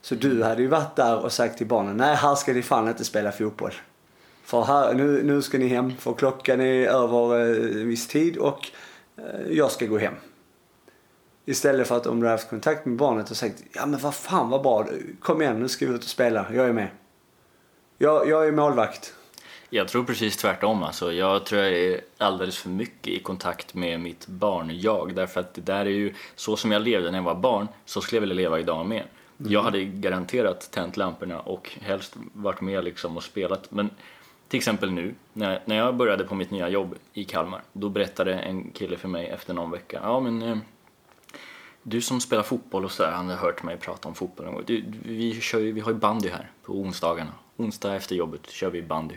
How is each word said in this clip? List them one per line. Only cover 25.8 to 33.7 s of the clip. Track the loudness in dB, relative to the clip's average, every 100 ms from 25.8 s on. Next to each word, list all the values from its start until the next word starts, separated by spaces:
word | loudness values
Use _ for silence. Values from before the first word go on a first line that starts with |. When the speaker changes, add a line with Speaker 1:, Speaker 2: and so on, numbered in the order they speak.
| 0
Speaker 2:
är |
ju | 0 -2 -6 -18
så | -10 -4 -2
som | 2
jag | 2
levde | 2 0 0
när | -2
jag |
var | -2
barn, | 0 2 2 -2 -10
så | -10 -8
skulle | -2 0
jag |
vilja | 0
leva | 0 2 0
idag | 0 -2 -2
med. | -6 -8 -18 -20 _
Speaker 1:
Mm. | 2
Speaker 2:
Jag | 2
hade | 4 0
garanterat | -4 -4 -2 -2 -2 0 0 0 -8
tänt | -6 -6 -2
lamporna | -4 -4 -8 -8
och | -8 -8 -10 -14
helst | -6 -6 -6 -16 -16
varit | -6 -6 -4
med, | -4 -4
liksom, | -4 -6 -8 -8
och |
spelat. | -10 -6 -4 -4 -4